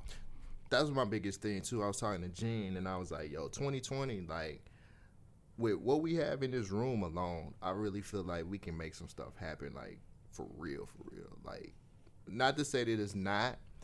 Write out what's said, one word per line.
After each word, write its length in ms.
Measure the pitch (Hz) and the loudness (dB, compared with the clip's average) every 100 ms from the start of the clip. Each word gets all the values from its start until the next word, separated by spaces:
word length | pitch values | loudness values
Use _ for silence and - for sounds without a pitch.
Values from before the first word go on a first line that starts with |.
| - - - - - - - | -2 -6 -6 -6 -6 -6 4
That 100 | 127 | 6
was 100 | 151 | 6
my 140 | 135 117 | 4 4
biggest 360 | 107 98 95 | 4 0 0
thing, 200 | 107 101 | 0 0
too. 200 | 92 120 | 0 2
I 60 | 101 | 2
was 100 | 98 | 2
talking 240 | 107 95 | 2 0
to 40 | 90 | -2
Gene, 480 | 87 113 113 98 92 | 0 0 2 0 0
and 100 | 92 | 0
I 80 | 92 | 0
was 140 | 90 | -2
like, 200 | 80 78 | -4 -4
"Yo, 160 | 73 80 | -4 -4
twenty 320 | - 139 135 | 0 0 0
twenty, 400 | 131 135 135 107 | 0 0 0 -2
like, 440 | 85 82 78 - - - - - - - - - - - | -2 -2 -2 -6 -12 -18 -20 -20 -20 -20 -20 -20 -18 0
with 180 | 113 98 | 4 4
what 260 | 107 147 | 6 4
we 140 | 160 165 | 6 4
have 280 | 151 143 | 4 2
in 80 | 135 | 2
this 180 | 127 101 | 2 2
room 340 | 98 127 120 | 2 2 2
alone, 500 | 90 82 90 85 76 - | 2 2 0 0 -4 -4
I 80 | 92 | 0
really 300 | 95 107 98 | 2 2 0
feel 220 | 98 104 | -2 -2
like 200 | 90 85 82 | 0 0 -2
we 80 | 98 | -4
can 180 | 87 82 | -4 -4
make 180 | 80 | -4
some 140 | - 80 | -6 -10
stuff 300 | - 65 - | -8 -10 -6
happen, 360 | 82 80 71 | -6 -4 -6
like, 260 | - 95 - - - - | -8 -10 -12 -16 -18 -14
for 160 | - - - | -10 -8 -6
real, 280 | 80 69 - | -4 -4 -6
for 180 | - - - | -10 -10 -10
real." 220 | 90 - - | -12 -10 -10
Like, 280 | - - - - - - - - | -10 -10 -14 -18 -20 -20 -16 -8
not 300 | 101 131 143 | 2 4 4
to 80 | 143 | 2
say 180 | 131 | 4
that 160 | 117 113 | 4 4
it's 160 | 104 101 | 2 0
not, 420 | 98 101 120 123 - - | 2 4 4 0 -8 -14